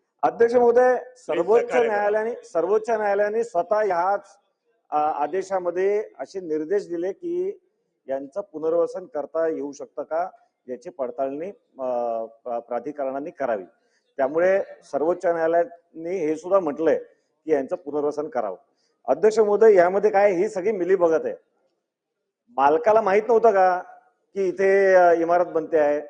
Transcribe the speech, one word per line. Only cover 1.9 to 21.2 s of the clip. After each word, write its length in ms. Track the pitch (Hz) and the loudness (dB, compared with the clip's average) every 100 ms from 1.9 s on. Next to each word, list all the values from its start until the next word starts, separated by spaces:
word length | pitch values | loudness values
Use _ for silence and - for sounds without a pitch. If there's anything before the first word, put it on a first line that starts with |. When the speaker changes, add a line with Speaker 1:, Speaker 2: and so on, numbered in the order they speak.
| 208 | 0
Speaker 1:
न्यायालयाने, 400 | 208 214 220 240 | 0 -2 -4 -8
सर्वोच्च 460 | - 170 170 214 220 | -6 -4 0 0 0
न्यायालयाने 540 | 220 208 202 208 220 | -2 0 0 0 -2
स्वतः 320 | 233 170 170 208 | -2 -4 -2 0
ह्याच, 640 | 214 170 185 202 - _ _ _ _ _ _ | 0 0 0 -2 -6 _ _ _ _ _ _
अ, 80 | 151 | -2
आदेशामध्ये 1040 | 151 151 147 180 185 190 175 170 196 208 214 - | -2 -2 -4 -4 -4 -4 -4 -2 -2 -2 -6 -12
असे 200 | - 196 | -14 -12
निर्देश 480 | 180 156 156 202 170 | -6 -6 -2 -4 -4
दिले 260 | 170 180 | -6 -6
की 460 | - 175 175 185 - _ _ _ _ - | -8 -8 -6 -6 -8 _ _ _ _ -8
यांचं 340 | 135 139 196 | -8 -8 -12
पुनर्वसन 640 | 202 156 160 170 165 175 180 | -12 -6 -2 0 -2 -4 -10
करता 420 | 151 139 160 165 | -10 -8 -4 -4
येऊ 240 | 147 143 | -4 -8
शकतं 320 | 135 131 - | -12 -14 -14
का 260 | 139 160 180 - _ _ - | -8 -6 -6 -10 _ _ -16
याची 220 | 123 170 | -14 -14
पडताळणी, 600 | 175 123 120 135 143 180 196 _ 131 | -10 -8 -6 -6 -6 -10 -14 _ -10
अ, 60 | 127 123 120 113 113 | -6 -4 -4 -6 -8
प्रा-, 340 | - 123 117 | -12 -8 -8
प्राधिकरणाने 680 | - 120 127 147 135 135 151 | -6 -8 -8 -8 -6 -6 -10
करावी. 360 | - 135 107 87 _ _ _ _ - | -6 -4 -4 -8 _ _ _ _ -4
त्यामुळे 440 | 135 156 180 196 - - | -2 0 2 0 -2 -12
सर्वोच्च 420 | - 139 156 175 180 | -10 -4 -2 0 -2
न्यायालयाने 920 | 170 165 170 170 - _ 160 165 190 | 0 0 0 -2 -6 _ -14 -10 -4
हे 180 | 156 156 | -4 -4
सुद्धा 240 | 180 196 | 0 0
म्हटलंय 400 | 165 135 160 113 - _ _ _ 156 | 0 0 0 0 -2 _ _ _ -2
की 60 | |
यांचं 240 | 147 131 - | -2 -2 -8
पुनर्वसन 540 | 143 147 147 147 151 | -6 -4 -4 -4 -6
करावं. 280 | 123 107 90 _ _ _ _ - | -6 -6 -8 _ _ _ _ -2
अध्यक्ष 320 | 135 214 220 | 2 2 2
महोदय, 340 | 208 202 220 | 2 6 6
यामध्ये 360 | 196 175 190 202 | 8 6 2 2
काय, 220 | 196 208 | 4 4
ही 180 | 170 208 | 2 -2
सगळी 220 | 190 180 | -2 -4
मिलीभगत 540 | 208 175 190 170 156 | -2 0 2 2 0